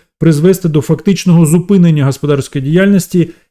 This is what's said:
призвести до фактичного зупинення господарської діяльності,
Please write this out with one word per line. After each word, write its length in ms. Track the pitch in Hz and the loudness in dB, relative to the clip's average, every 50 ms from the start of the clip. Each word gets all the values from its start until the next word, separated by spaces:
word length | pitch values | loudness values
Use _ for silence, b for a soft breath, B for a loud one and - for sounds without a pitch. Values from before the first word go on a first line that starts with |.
| b b _ - | b b _ -2
призвести 500 | 156 165 151 147 156 185 190 185 - 165 | 0 0 0 2 2 0 0 0 -2 -2
до 120 | 151 151 | -2 -2
фактичного 640 | 131 - 160 - - 202 190 - - 180 170 170 165 | -2 -2 -4 -4 -2 -2 -2 -2 0 0 2 2 2
зупинення 600 | 147 165 180 175 - 202 190 175 170 156 147 135 | 2 2 0 0 0 0 2 2 2 2 2 0
господарської 600 | 139 131 - - 147 147 139 131 - - 143 131 | -2 -2 -4 -4 -4 -2 -2 -4 -6 -8 -8 -6
діяльності, 640 | 143 160 180 196 202 202 180 170 - - 180 160 B B B B B | -2 0 0 2 2 0 0 -2 -2 -2 -2 -2 B B B B B